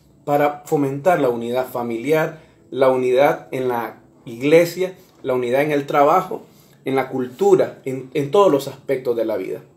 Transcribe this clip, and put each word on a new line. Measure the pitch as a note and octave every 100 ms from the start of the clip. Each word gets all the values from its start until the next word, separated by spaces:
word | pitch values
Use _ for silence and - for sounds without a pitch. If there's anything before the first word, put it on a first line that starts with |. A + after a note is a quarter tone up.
| _ _ -
para | C#3+ C#3+ - -
fomentar | D#3 C#3 C#3 F3+ F3
la | C3
unidad | A#2 A#2 B2 B2+
familiar, | B2+ A#2 A2+ C3+ D#3 D#3+ D#3 - _ -
la | B2+ C3
unidad | C3 B2+ B2+ D3 D#3+ -
en | C3+ B2+
la | A#2+ A2 - _ _ A#2
iglesia, | A#2 C#3 E3 E3+ F3+ F#3 F#3 _ _
la | C3 B2+
unidad | B2 C3+
en | D3+
el | D3 C#3+
trabajo, | D3+ C#3+ F3+ - - - _ _ _
en | C3+ C3+
la | C3
cultura, | C3 B2 - G3+ E3+ A2+ - C3+
en, | C3 B2+ D#3
en | C#3+
todos | G3+ G3
los | C#3+ C3+
aspectos | - - C3 C3 A2+
de | A2
la | G2+
vida. | G#2 A#2+ -